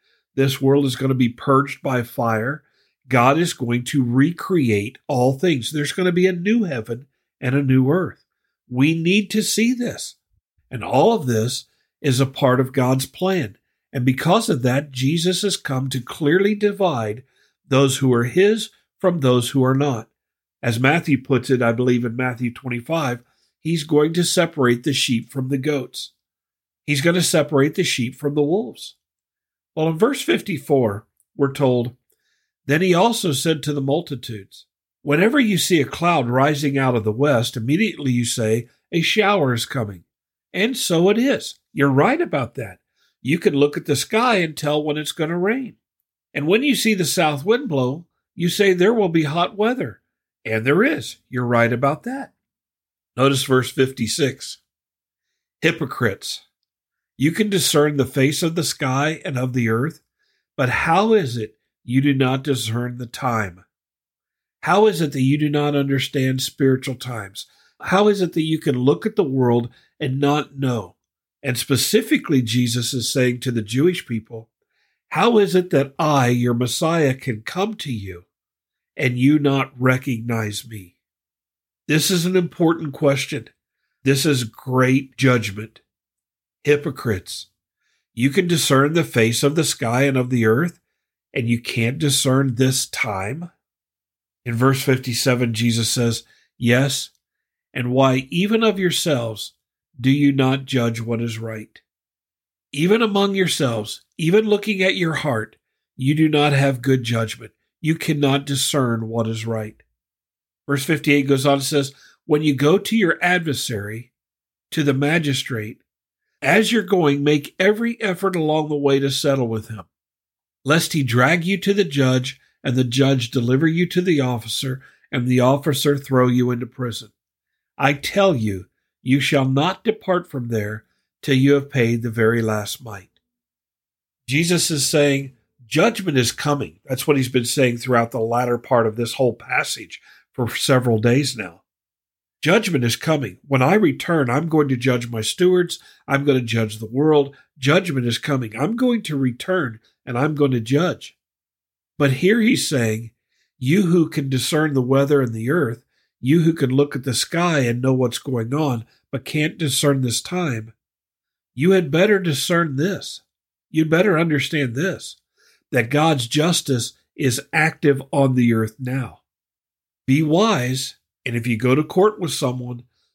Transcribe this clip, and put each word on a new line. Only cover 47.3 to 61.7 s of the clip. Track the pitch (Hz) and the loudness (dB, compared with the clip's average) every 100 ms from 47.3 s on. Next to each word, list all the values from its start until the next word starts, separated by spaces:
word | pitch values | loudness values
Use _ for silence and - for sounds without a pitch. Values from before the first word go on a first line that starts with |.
| 143 | 0
wind | 175 240 277 | 0 -2 0
blow, | 143 127 156 - _ _ | -2 -2 -4 -12 _ _
you | - 175 | -4 -4
say, | - 196 | 2 2
'There | 180 190 | 4 4
will | 233 190 | 4 2
be | 165 | 2
hot | 147 165 180 196 | 0 0 -2 0
weather.' | 220 254 120 - _ _ _ _ | -2 -2 -6 -10 _ _ _ _
And | - 110 | -4 -2
there | 117 156 | 2 2
is. | 262 311 - - - | 2 0 -8 -16 -8
You're | 127 120 | -4 0
right | 117 117 | 2 2
about | 120 139 151 | 2 0 -2
that." | 233 269 - _ _ _ _ _ _ _ _ - | -6 -10 -12 _ _ _ _ _ _ _ _ 0
Notice | 135 135 | 0 0
verse | 135 127 120 | 2 0 0
fifty-six. | - 131 131 110 - 135 - - - _ _ _ _ _ _ _ _ _ - | 0 -2 0 -4 -2 -2 -4 -14 -18 _ _ _ _ _ _ _ _ _ -4
"Hypocrites, | 165 170 139 - 117 95 - - _ _ _ _ _ _ _ - | -2 -2 -6 -2 -2 -2 -10 -14 _ _ _ _ _ _ _ -2
you | 131 | -2
can | - 214 | 0 0
discern | 196 - 151 151 147 | 0 2 2 2 0
the | 123 | -2
face | - 135 143 | 0 0 0
of | 170 | -2
the | 165 | -2
sky | 135 - 139 135 147 156 | -4 -4 -4 -2 -2 -4
and | 190 127 | -6 -4
of | 127 | -4
the | 123 113 | -2 0
earth, | 113 151 - _ _ _ _ _ - | 0 -2 -8 _ _ _ _ _ -4
but | 127 | -2
how | - 165 170 220 | -2 0 2 4
is | 220 139 117 | 2 2 -6
it | 107 _ _ | -8 _ _